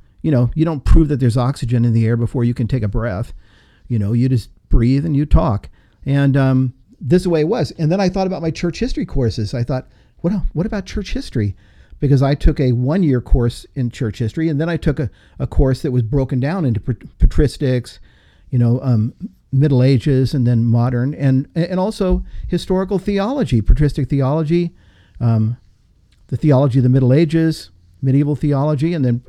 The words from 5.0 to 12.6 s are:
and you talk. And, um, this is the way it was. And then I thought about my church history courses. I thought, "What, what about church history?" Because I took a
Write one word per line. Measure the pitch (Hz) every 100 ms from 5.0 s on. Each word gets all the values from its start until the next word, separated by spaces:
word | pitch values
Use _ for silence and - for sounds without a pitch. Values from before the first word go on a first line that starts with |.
| 165
and |
you | 143 151
talk. | 165 170 101 - - _ _
And, | 135 139 139 135
um, | 131 131 131 - _ -
this | 135 180
is |
the | 180
way | 160
it | 151
was. | 233 156
And | - 151
then | 190
I | 190
thought | 190 190
about | 170
my | 165
church | - 175 -
history | 254 302
courses. | 208 139 120 107 107
I | 123
thought, | 120 131 - _ _ _
"What, | 170 202 -
what | 147
about | 202 208 190
church | - 190
history?" | 254 - 120 104 - _ _ - -
Because | 139 135
I | 135
took | 143 -
a | -